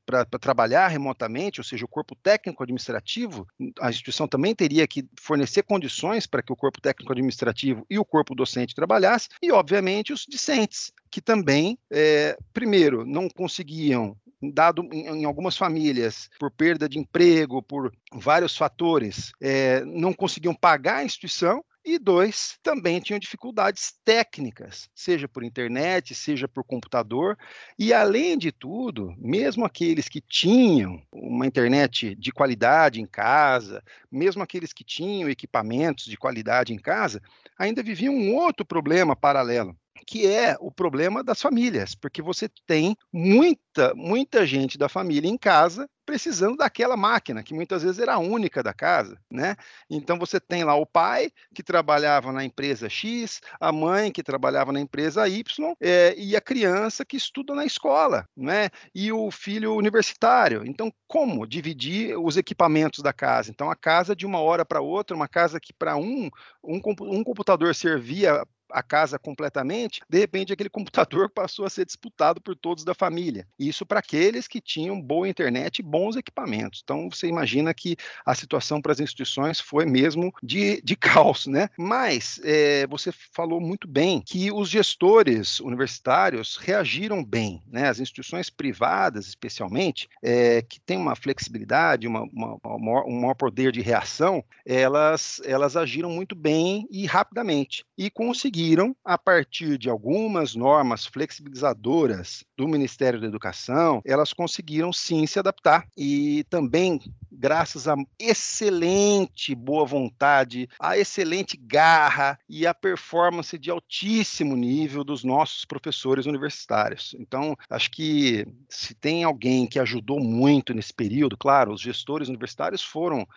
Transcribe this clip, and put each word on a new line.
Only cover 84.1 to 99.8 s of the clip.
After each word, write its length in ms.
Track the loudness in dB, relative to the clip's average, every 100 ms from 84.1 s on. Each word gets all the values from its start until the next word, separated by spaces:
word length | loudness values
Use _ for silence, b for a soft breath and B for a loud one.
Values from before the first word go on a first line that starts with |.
| 2 -2
que 240 | -4 -2
os 160 | -2 -2
gestores 880 | 0 0 4 8 8 8 4 0 -6
universitários 960 | -6 -4 -4 -4 0 2 2 0 -8 -10
reagiram 640 | -4 -2 -2 -4 -4 -6
bem, 400 | -4 -4 -4 -6 -10
né? 220 | -2 -2
As 100 | -2
instituições 500 | -6 -12 -12 -8 -10
privadas, 800 | -6 -6 -2 0 2 0 -2 -12
especialmente, 800 | -12 -12 -8 -6 -2 -2 -4 -10 b
eh, 380 | 0 4 4 4
que 180 | 0 -10
têm 180 | -6 -2
uma 200 | -2 -4
flexibilidade, 920 | -4 -4 -6 -8 -2 2 2 0 -2
uma, 140 | -6
uma, 360 | -6 -8 -10 -10
uma 160 | -10 -8
maior, 260 | -2 -2 -2
um 140 | -2
maior 160 | -2 0
poder 380 | -2 0 0
de 80 | 0
reação, 600 | 0 0 0 0 0 0 -4 b -2
elas, 760 | 2 4 4 4 2 -2 -8
elas 320 | -2 0 2 0
agiram 340 | -2 -4 -6
muito 280 | -6 -8 -4
bem 500 | 0 2 0 -2 -6
e 160 | -8 0
rapidamente. 800 | 0 0 -4 -2 -2 -2 -8 -14 -10
E 120 | -8
conseguiram, 520 | -4 -4 -2 -4 0 2 4 2 -2
a 140 | -2 0
partir 600 | 4 2 2 -6 -4
de 120 | -2